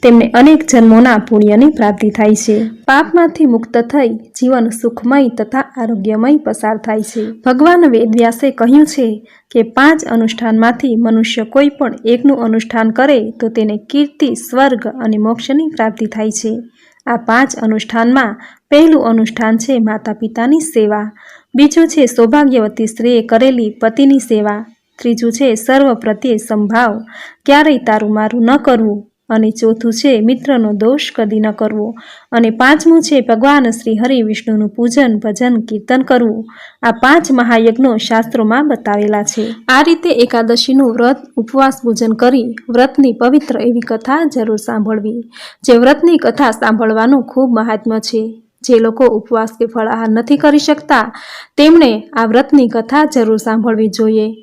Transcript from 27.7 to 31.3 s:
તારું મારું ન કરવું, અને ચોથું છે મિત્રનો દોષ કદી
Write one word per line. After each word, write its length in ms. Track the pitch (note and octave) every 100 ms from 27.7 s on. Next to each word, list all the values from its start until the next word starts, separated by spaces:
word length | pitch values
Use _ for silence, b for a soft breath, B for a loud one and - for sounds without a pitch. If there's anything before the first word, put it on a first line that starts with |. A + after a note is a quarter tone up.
| C4
તારું 360 | A#3+ G#3+ G#3+
મારું 280 | G#3+ G#3+ A#3+
ન 160 | A#3 C#4+
કરવું, 540 | C#4+ B3 A3 G#3 - _ _
અને 220 | A3 A3
ચોથું 420 | A3 A3+ A3+ A#3
છે 260 | A3+ C#4+ A#3
મિત્રનો 540 | A3 B3+ C4+ B3+ G#3+
દોષ 380 | G#3 G#3+ C#4+ - -
કદી 240 | G#3+